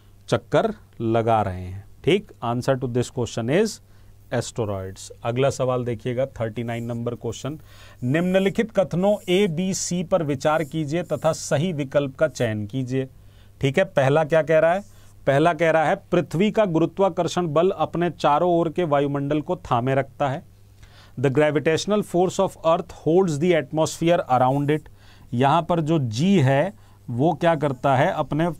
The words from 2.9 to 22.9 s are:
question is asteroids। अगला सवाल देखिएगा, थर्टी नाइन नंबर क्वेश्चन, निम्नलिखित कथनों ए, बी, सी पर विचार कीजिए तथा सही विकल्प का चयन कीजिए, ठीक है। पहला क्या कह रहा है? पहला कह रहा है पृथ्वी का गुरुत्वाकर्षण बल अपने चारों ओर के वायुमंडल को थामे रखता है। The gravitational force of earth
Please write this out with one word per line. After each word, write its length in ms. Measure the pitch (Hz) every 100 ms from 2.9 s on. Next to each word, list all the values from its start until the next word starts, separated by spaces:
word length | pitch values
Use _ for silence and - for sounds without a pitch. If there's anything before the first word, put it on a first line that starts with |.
| 120 117
question 400 | 127 113 120 117
is 300 | 170 220 - - - - - -
asteroids। 760 | 120 - - 104 98 95 98 - -
अगला 260 | 117 123 135
सवाल 340 | - 127 127
देखिएगा, 420 | 120 107 127 123 131
थर्टी 360 | - 113 117
नाइन 220 | 117 117
नंबर 300 | 117 117 120
क्वेश्चन, 440 | 120 117 - 135 156 - - - -
निम्नलिखित 680 | 123 156 180 190 196 214 226
कथनों 460 | 196 156 165 202 202 -
ए, 180 | 180 208
बी, 260 | 156 185
सी 280 | - - 180
पर 180 | 170 185
विचार 420 | 143 139 151 160
कीजिए 380 | 147 160 143 170
तथा 300 | 170 156 -
सही 400 | - - 143 185
विकल्प 440 | 147 139 147 139 -
का 120 | 156
चयन 380 | - 120 107 101
कीजिए, 420 | 131 123 131 131 - - - - -
ठीक 180 | 135 160
है। 60 |
पहला 400 | 190 147 135 151
क्या 180 | 151 160
कह 160 | 151 156
रहा 140 | 165
है? 120 | 190 - - - - -
पहला 280 | 143 170
कह 160 | 156 165
रहा 140 | 160
है 120 | 151 190 -
पृथ्वी 380 | 175 - 156 214
का 140 | 220
गुरुत्वाकर्षण 840 | 208 156 165 - 196 165 165 180 170
बल 240 | 147 185
अपने 400 | - 151 165 175
चारों 420 | - 151 151 180
ओर 180 | 170 165
के 140 | 175
वायुमंडल 560 | 170 143 143 143 143 151
को 160 | 156 -
थामे 380 | - 123 127
रखता 340 | 139 131 - 143
है। 220 | 151 - - - - - - - -
The 100 | 139
gravitational 720 | 131 151 151 160 160 196 208
force 340 | - 175 185 -
of 120 | 185 - 165
earth 260 | 180 -